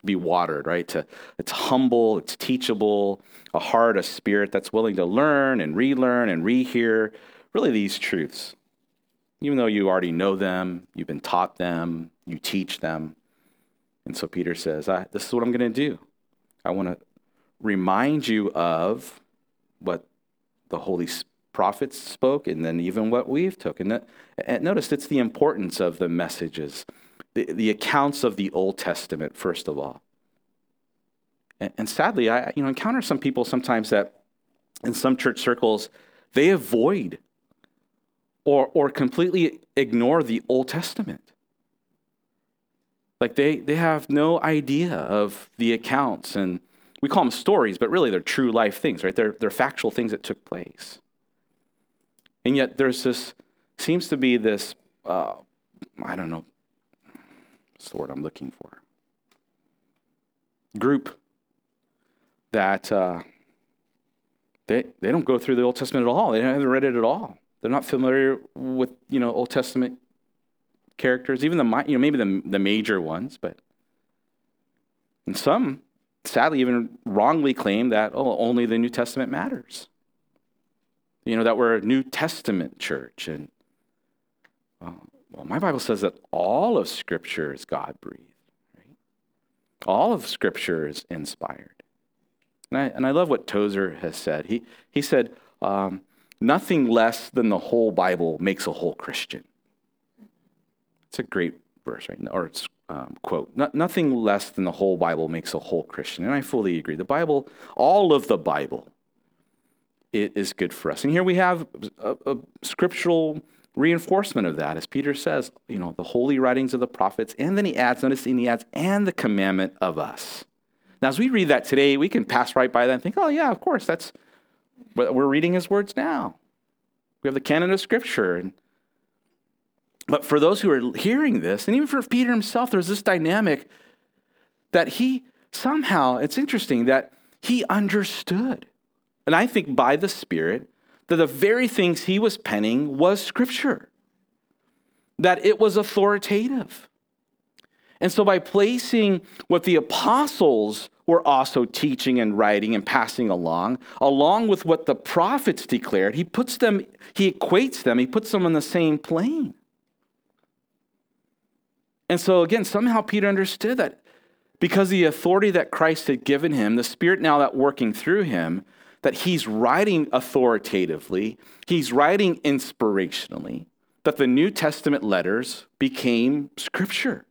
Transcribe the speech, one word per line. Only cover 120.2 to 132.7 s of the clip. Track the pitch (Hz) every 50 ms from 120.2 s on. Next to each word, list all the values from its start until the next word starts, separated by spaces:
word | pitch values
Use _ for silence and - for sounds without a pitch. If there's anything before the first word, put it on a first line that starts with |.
| - - - - - _ _ _ _ _ _ _ _ _ _ _
Now, | - 131
as | 135 160
we | 233 262
read | 254 214 185 147
that | 143 123 -
today, | - 135 131 139 143 139
we | 139 151 202
can | - 139 107
pass | - - 117 123 - -
right | 135 127 127
by | - 120 120
that | 127
and | 131 127
think, | - 175 -
"Oh, | 392 392 311
yeah, | 294 311 320 269
of | 214 -
course, | - 381 311 196 -
that's | - 165 170 - - _ - _ _ _ _ _ _ _ _ _ _ _ _ - - _
what | 120 123 - 131
we're | 127 139
reading | 139 139 151 160 175 180
his | 185 175 -
words | 196 202 202 202 -
now. | - - 165 160 135 - - - _ _ _ _ _ _ _ _ _ _ _ _ _ _ _ _ _
We | - 135
have | 135
the | 139
canon | 131 - 151 160 175 180
of | 190 190
Scripture." | - - 220 240 - - - - 104 90 87
And, | 87 90 95 - _ _ _ _ _ _ _ _ _ _ _ _ _ _ _ _ _ _ _ _ _ _ _ _ _ _ _ _ _ -
but | - 143 143 -
for | - 151 147
those | 147 165 202 202
who | - 190
are | 147 127 120 123 -
hearing | - - 202 240 277 302 269 214 101
this, | 80 87 98 104 -
and | - 220
even | 269 302 277
for | 285 269
Peter | 233 - - 247 254 240
himself, | 240 220 208 - - 233 247 247